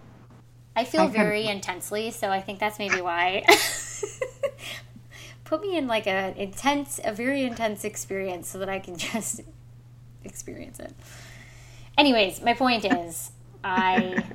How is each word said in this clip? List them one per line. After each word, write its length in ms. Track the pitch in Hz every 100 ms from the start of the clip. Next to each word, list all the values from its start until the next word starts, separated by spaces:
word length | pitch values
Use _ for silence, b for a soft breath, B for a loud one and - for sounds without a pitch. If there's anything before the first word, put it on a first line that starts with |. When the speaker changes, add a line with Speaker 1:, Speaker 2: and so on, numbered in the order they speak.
| - - - - - - - 226
Speaker 1:
I 80 |
feel 180 | 247 311
Speaker 2:
I 40 | 285
can 40 |
Speaker 1:
very 340 | 220 208 208 220
intensely, 640 | 196 - 180 - 208 226
so 180 | 226 202
I 100 | 190
think 200 | 190 190
that's 180 | 214 208
maybe 220 | 196 190
why. 440 | 175 170 180 196 -
<laughs> 60 | 415 - - - - 403 - 523 - 554 - B B - - - B B B
Put 180 | - 311
me 140 | 403 339
in, 100 | 262
like, 200 | 220 202
a 280 | 190 190 -
intense, 600 | 196 - 269 285 285 -
a 100 | -
very 300 | 208 247 277
intense 420 | 254 233 226 202
experience 640 | 208 - - 190 190 180 -
so 100 | 190
that 100 | 190
I 100 | 196
can 180 | 190 170
<laughs> 0 |
just 420 | - 226 - - - - - - - - - -
experience 540 | - - - 85 85 -
it. 160 | - - B B B B B B B B B -
Anyways, 460 | 294 226 190 -
my 100 | 233
point 300 | 240 254 226
is, 480 | 196 175 170 - - - - -
I, 580 | 196 185 185 185 185 185 -